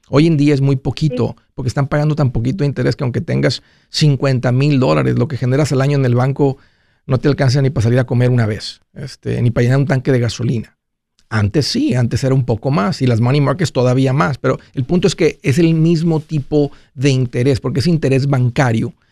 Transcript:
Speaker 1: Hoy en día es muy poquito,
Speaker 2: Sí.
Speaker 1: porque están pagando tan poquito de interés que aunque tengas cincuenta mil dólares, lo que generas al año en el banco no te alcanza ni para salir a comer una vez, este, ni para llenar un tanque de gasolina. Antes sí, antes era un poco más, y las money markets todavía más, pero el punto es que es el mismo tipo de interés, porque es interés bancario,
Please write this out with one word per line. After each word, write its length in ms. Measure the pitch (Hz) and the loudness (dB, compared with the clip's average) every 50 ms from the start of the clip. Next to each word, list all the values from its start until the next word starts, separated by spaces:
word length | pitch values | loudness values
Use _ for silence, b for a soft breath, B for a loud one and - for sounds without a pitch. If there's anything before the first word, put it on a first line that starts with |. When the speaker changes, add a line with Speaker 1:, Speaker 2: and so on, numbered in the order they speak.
| _ - | _ -2
Speaker 1:
Hoy 200 | - 139 160 170 | 0 2 2 4
en 80 | 165 | 2
día 180 | 135 143 147 147 | 2 2 2 2
es 60 | 135 | 2
muy 160 | 135 139 139 | 2 0 0
poquito, 580 | 135 - 143 - - 156 151 247 254 117 - - | 0 -2 -6 -4 -2 -2 -2 -2 -2 -4 -4 -6
Speaker 2:
Sí. 80 | b b b b | b b b b
Speaker 1:
porque 100 | - 131 | -8 -6
están 220 | 127 - 143 135 135 | -6 -4 -4 -4 -2
pagando 260 | - 147 147 151 147 | -2 -2 0 0 0
tan 160 | 151 143 123 | 0 -2 -2
poquito 280 | 123 117 113 127 131 196 | -2 -2 -2 -2 -2 -2
de 80 | 147 | -2
interés 280 | 143 123 127 127 135 123 | -4 -2 -2 -2 -2 -2
que 80 | - | -2
aunque 180 | 143 123 113 117 | -4 -4 -4 -4
tengas 440 | - - 131 135 139 143 120 - b b b b b b | -4 -4 -2 0 0 -2 -2 -4 b b b b b b
cincuenta 640 | b - 156 147 139 131 147 135 131 120 120 127 | b 0 2 2 2 2 0 0 0 0 0 0
mil 260 | 120 131 139 151 147 131 | 0 2 2 2 2 2
dólares, 400 | 131 147 156 151 131 127 123 120 | 2 2 2 0 0 0 0 0
lo 80 | 120 | -2
que 100 | - 127 | -2 -4
generas 360 | - 135 123 131 139 156 - | -4 -2 0 0 0 0 0
al 80 | 147 127 | 0 0
año 180 | 135 143 147 143 | 0 0 0 2
en 60 | 135 | 2
el 100 | 123 120 | 2 2
banco 440 | 123 131 135 139 - 147 139 131 b b b b b b b b b b - | 2 0 0 0 0 0 0 0 b b b b b b b b b b -2
no 100 | 131 123 | -2 0
te 80 | - | 0
alcanza 340 | 151 135 - 143 127 120 143 | 0 0 2 2 2 2 2
ni 100 | 135 131 | 0 0
para 120 | - 123 | 0 0
salir 160 | 104 117 120 131 | 0 2 2 0
a 60 | 127 | 0
comer 260 | - 127 120 123 123 | 0 0 0 2 2
una 160 | 123 120 113 | 2 2 0
vez, 360 | 107 110 95 - - - - _ _ - | -2 -4 -6 -10 -14 -16 -18 _ _ -18
este, 480 | - 139 131 - - - 117 117 123 | -16 -16 -16 -16 -10 -8 -6 -2 0
ni 80 | 120 120 | 0 0
para 140 | 113 - 120 | 2 2 2
llenar 140 | 120 131 139 | 2 2 2
un 80 | 143 139 | 0 0
tanque 240 | 139 131 123 147 | -2 -2 0 0
de 80 | 135 123 | 0 0
gasolina. 560 | 120 113 - - 110 120 139 113 104 - _ _ _ _ _ _ _ _ _ _ _ - | 0 -2 -4 -4 -4 -4 -4 -4 -6 -10 _ _ _ _ _ _ _ _ _ _ _ -6
Antes 360 | - 113 104 98 - 156 139 | -2 -2 -2 0 0 0 -2
sí, 260 | - - 233 294 302 | 0 -2 -2 0 0
antes 320 | 123 127 123 110 - 117 - | 0 0 0 0 -2 -2 0
era 100 | 131 135 | 0 0
un 120 | 139 123 | 0 0
poco 240 | - 117 101 - 135 | -2 -2 -4 -2 -2
más, 320 | 139 185 196 196 156 - | -2 0 0 -2 -2 0
y 40 | 135 | 0
las 140 | 123 117 107 | 0 2 2
money 220 | 120 123 139 147 | 2 2 2 2
markets 280 | 143 135 139 180 - - | 2 0 0 -2 -2 -2
todavía 440 | - 139 123 127 123 131 135 131 131 | 0 0 0 2 2 2 2 2 2
más, 240 | 131 175 165 131 - | 0 0 -2 -2 -2
pero 200 | - 131 135 - B B | -2 -2 -2 -4 B B
el 120 | B 143 123 | B -6 -4
punto 220 | - 175 180 180 | -2 0 0 0
es 80 | 180 - | 0 0
que 240 | - 175 147 - _ | 0 0 -2 -2 _
es 160 | - 180 120 165 | -2 -2 0 2
el 160 | 165 165 165 | 2 2 4
mismo 460 | 160 156 165 175 156 165 170 160 156 | 2 2 2 2 2 0 0 0 -2
tipo 520 | 156 - 160 147 135 - 156 147 143 139 b b b b b | -2 -4 -6 -6 -4 0 0 0 0 0 b b b b b
de 160 | 135 131 143 | -2 0 0
interés, 500 | 131 127 127 120 - 127 120 143 135 - | 2 0 0 -2 -2 0 0 0 0 0
porque 200 | - 135 127 123 | -2 -4 -2 0
es 60 | 113 | 0
interés 420 | 175 170 151 156 135 131 135 135 139 | 0 0 2 2 0 0 0 0 0
bancario, 680 | 143 127 123 120 120 - 135 123 113 113 113 117 - _ _ _ | 0 2 0 0 2 0 0 2 0 0 -2 -4 -8 _ _ _